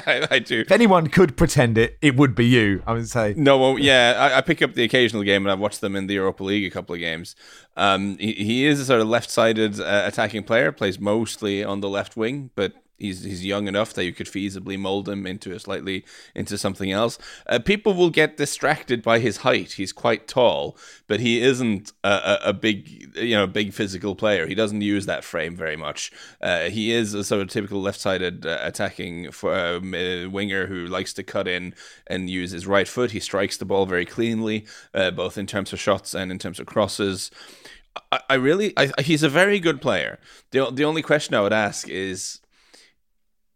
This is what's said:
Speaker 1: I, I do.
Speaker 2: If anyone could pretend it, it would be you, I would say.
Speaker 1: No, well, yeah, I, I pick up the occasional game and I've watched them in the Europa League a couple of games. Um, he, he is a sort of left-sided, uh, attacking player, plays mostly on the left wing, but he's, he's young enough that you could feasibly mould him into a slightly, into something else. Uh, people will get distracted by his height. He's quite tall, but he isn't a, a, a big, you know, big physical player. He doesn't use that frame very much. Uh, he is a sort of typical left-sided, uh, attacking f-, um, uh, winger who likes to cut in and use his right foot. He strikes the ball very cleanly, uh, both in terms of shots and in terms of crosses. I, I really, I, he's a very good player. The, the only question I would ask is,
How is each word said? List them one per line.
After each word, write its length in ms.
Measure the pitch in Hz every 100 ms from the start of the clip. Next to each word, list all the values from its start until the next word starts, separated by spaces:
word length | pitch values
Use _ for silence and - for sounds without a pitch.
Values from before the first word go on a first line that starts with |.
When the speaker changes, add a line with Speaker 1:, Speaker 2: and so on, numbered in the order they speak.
| 170
Speaker 1:
I, 220 | 131 151
I 60 | 131
do. 220 | 113 120
Speaker 2:
If 100 | 110
anyone 360 | 196 233 185 160
could 320 | - 180 -
pretend 400 | 170 - 120 113
it, 180 | 117 -
it 140 | 151 123
would 180 | 143
be 100 | 110
you, 380 | 120 123 107 95 107
I 60 |
would 160 | 117 113
say. 240 | 120 107 104
Speaker 1:
No, 180 | 139 135
well, 220 | 131 131
yeah, 360 | 139 131 120 113
I, 200 | 135 131
I 20 |
pick 180 | 131 160
up 140 | 139
the 100 | 117
occasional 380 | 117 127 120 107
game 240 | 101 98 98
and 40 |
I've 100 | 95
watched 200 | 101 -
them 160 | 104 98
in 100 | 95
the 80 |
Europa 300 | 98 95 92
League 220 | 98 104 95
a 40 |
couple 240 | 95 87
of 60 | 87
games. 340 | 85 82 87 - - - -
Um, 440 | - 98 95 101 95
he, 140 | 104
he 340 | 107 104 123 143
is 120 | 143
a 60 |
sort 160 | 131 123
of 80 | 110
left-sided, 720 | 117 - - 113 110 110 101
uh, 220 | 85 101
attacking 400 | 98 101 110 110
player, 260 | 98 113 147
plays 280 | 139 101 90
mostly 640 | 101 110 113 - 107 98
on 160 | 104 101
the 80 | 98
left 300 | 98 104 -
wing, 320 | 113 143 135
but 200 | - 92 - _ -
he's, 260 | 104 90
he's 200 | 95 92
young 220 | 95 98 104
enough 260 | 98 110
that 100 | -
you 80 | 90
could 160 | 85 87
feasibly 500 | 101 101 95 92 95
mould 300 | 98 101 101
him 180 | 98 95
into 260 | 95 -
a 60 | 90
slightly, 460 | 98 98 85 95 - - - -
into 200 | 95 101
something 360 | 104 95 95
else. 260 | 95 117 - - - -
Uh, 100 | 123
people 360 | 120 208 220
will 160 | 180 175
get 260 | 156 151 151
distracted 640 | 143 - 135 151 - 120
by 160 | 113 117
his 200 | 113 98
height. 340 | 131 120 90
He's 200 | - 98
quite 360 | - 123 113 -
tall, 480 | - 117 76 73 - - - -
but 100 | 104
he 220 | 120 117
isn't 520 | 123 127 123 101 107 -
a, 40 | 98
a, 300 | 101 - 101 95
a 20 |
big, 640 | 98 113 104 - - 67 -
you 180 | 117
know, 140 | 107 95
big 240 | 107 104
physical 420 | - 104 95 104
player. 320 | 92 110 101 80
He 80 |
doesn't 280 | 92 107 107
use 240 | 104 101 98
that 180 | 78
frame 320 | - 85 80 87
very 180 | 80
much. 380 | 78 76 - - - - -
Uh, 280 | - 87 85
he 240 | 104 110
is 200 | 117 110
a 120 | 104
sort 180 | 98 110
of 60 | 95
typical 340 | 120 101 101
left-sided, 640 | 95 101 104 95 90 90 80
uh, 120 | 80
attacking 640 | 71 - 98 - 95 85 82
f-, 160 | -
um, 520 | 95 92 87 87 92
uh, 360 | 87 90 90 90
winger 380 | 98 101 98 92
who 180 | 92 87
likes 260 | 92 98
to 100 | -
cut 240 | 92 107 90
in 260 | 90 90 - - - -
and 240 | 95 92
use 220 | 92 90
his 160 | 90 92
right 180 | 98 92
foot. 240 | - 123
He 100 | 104
strikes 360 | - 98 101 -
the 80 |
ball 200 | 98 101
very 220 | 95 90 90
cleanly, 580 | - 117 110 110 107 107 - -
uh, 160 | - 92
both 260 | 90 90 110
in 120 | 98
terms 240 | 104 95
of 80 | 95
shots 340 | - 95 -
and 160 | - 95
in 80 | 92
terms 220 | 95 87
of 60 | -
crosses. 640 | - 98 - 101 92 - - - - - - _ - -
I, 80 | 131 -
I 40 |
really, 380 | 135 131 180 208 -
I, 160 | 139 -
he's 220 | 143 151
a 40 | 151
very 300 | 143 196 202
good 240 | 165 139
player. 380 | 139 95 60 50 _ - _
The, 180 | 127 131
the 140 | 127
only 180 | 147 160
question 320 | - 151 -
I 60 | 131
would 120 | 101
ask 360 | 107 104 - -
is, 500 | 80 95 95 - - _ _ _ - _ _ _ _ _ _ _